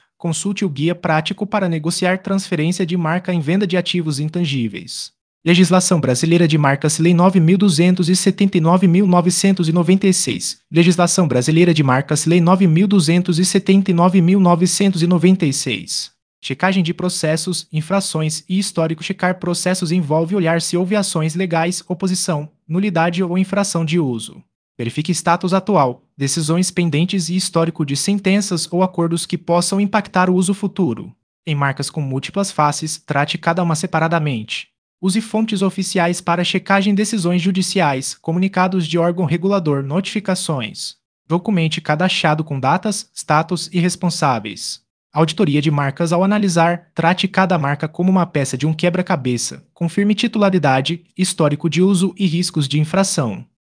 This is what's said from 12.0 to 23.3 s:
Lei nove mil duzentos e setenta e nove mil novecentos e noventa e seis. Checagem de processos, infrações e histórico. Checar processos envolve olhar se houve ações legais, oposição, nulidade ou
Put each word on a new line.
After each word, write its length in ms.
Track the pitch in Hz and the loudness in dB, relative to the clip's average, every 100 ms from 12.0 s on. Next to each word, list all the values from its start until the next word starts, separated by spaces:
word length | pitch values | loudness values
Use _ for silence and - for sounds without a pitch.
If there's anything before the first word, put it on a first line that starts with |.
| 139 147 156 | 0 -2 2
Lei 120 | 175 | 2
nove 280 | 170 185 190 | 4 4 4
mil 200 | 156 202 | 4 4
duzentos 520 | 202 151 175 180 165 | 2 4 2 2 0
e 60 | 185 | 2
setenta 440 | 196 190 190 190 | 0 4 4 4
e 40 | |
nove 280 | 170 180 185 | 2 4 4
mil 180 | 170 196 | 4 4
novecentos 600 | 180 170 180 - 202 185 | 4 4 2 2 0 2
e 60 | 170 | 2
noventa 360 | 180 180 185 | 4 4 4
e 80 | 156 | 2
seis. 600 | 135 135 101 85 - - _ _ _ | -2 -4 -6 -6 -10 -10 _ _ _
Checagem 400 | - 131 185 190 | -12 -2 0 2
de 100 | 165 | 0
processos, 720 | 175 180 - 156 160 170 175 - | -2 -4 -2 -2 -2 -4 -8 -6
infrações 680 | 156 151 196 196 160 156 156 - | -8 -2 -2 -2 -4 -4 -6 -4
e 120 | 185 | -4
histórico. 440 | 190 - 160 160 | -2 -2 -2 -4
Checar 360 | - 190 180 180 | -8 -4 -2 -2
processos 520 | 175 175 180 185 170 | -4 -4 -2 -2 -2
envolve 440 | 180 147 156 165 202 | -2 0 0 0 0
olhar 260 | 160 170 | 0 0
se 160 | - 175 | 0 -2
houve 180 | 185 208 | 0 -2
ações 380 | 196 165 156 | -2 -2 -2
legais, 500 | 165 190 165 170 180 - | -2 -2 0 -2 -4 -6
oposição, 600 | 180 190 185 - 151 151 _ - | -4 -2 -2 -2 -4 -6 _ -6
nulidade 560 | 170 208 165 170 175 | -2 0 0 0 0
ou 120 | 180 | -2